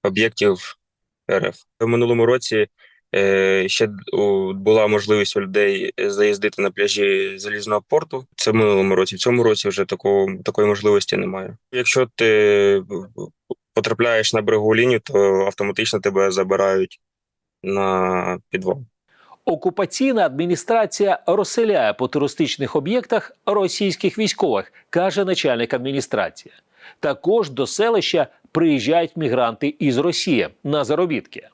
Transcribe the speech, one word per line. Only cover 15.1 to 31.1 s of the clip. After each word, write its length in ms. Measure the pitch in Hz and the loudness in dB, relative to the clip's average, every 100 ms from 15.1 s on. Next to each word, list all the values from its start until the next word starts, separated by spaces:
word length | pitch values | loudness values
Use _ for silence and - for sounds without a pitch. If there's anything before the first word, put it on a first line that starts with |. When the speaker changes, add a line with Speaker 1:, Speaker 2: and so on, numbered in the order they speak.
| 101 101 95 98 | 2 4 4 0
Speaker 1:
автоматично 540 | - 101 98 110 107 | -2 -4 -2 -4 -2
тебе 300 | 101 98 98 | 0 2 2
забирають 680 | 95 92 95 98 95 92 - _ _ _ _ _ _ | 0 0 2 2 2 -2 -6 _ _ _ _ _ _
на 760 | 95 98 98 95 92 92 90 90 _ | -6 -2 0 0 0 -2 -2 -6 _
підвал. 280 | 95 92 139 120 _ _ _ _ - | -6 -4 -4 -8 _ _ _ _ -8
Speaker 2:
Окупаційна 840 | - 339 185 175 185 - 269 226 165 | -4 -2 -2 -2 -4 -2 0 2 0
адміністрація 920 | 135 175 170 - 226 214 - 202 180 - | 0 -2 -2 0 0 0 0 0 0 0
розселяє 680 | 185 196 - 226 180 110 | 0 0 0 0 2 0
по 160 | 104 131 | 0 -4
туристичних 680 | 147 139 - 151 - 139 151 | -2 -2 -2 -4 -2 -4 -4
об'єктах 560 | 143 247 - 220 - _ - | -2 -4 -2 -4 -4 _ -2
російських 720 | 208 190 - 202 - 196 - | 0 0 -2 -2 0 -4 -2
військових, 540 | 214 - 175 101 - _ _ | -4 0 0 0 -4 _ _
каже 340 | 170 190 196 | -2 0 -2
начальник 500 | 190 180 151 117 117 | -2 0 0 -2 -2
адміністрації. 800 | 131 131 139 - 107 85 - - _ _ _ - _ | -4 -2 -4 -4 -4 -4 -8 -20 _ _ _ -20 _
Також 500 | 151 135 - 226 165 | -6 -2 0 0 0
до 160 | 127 127 | -4 -4
селища 600 | - 226 220 - 170 135 _ _ | -2 0 0 0 0 -2 _ _
приїжджають 640 | - 165 143 110 165 165 - | 0 2 2 2 0 0 -4
мігранти 580 | 147 123 117 110 139 - | -2 0 0 -2 -6 -2
із 200 | 147 123 | 0 2
Росії 500 | 170 165 - 127 85 _ | 0 -2 0 0 0 _
на 200 | 143 147 | -4 -2
заробітки. 640 | 127 156 180 | -2 -2 -2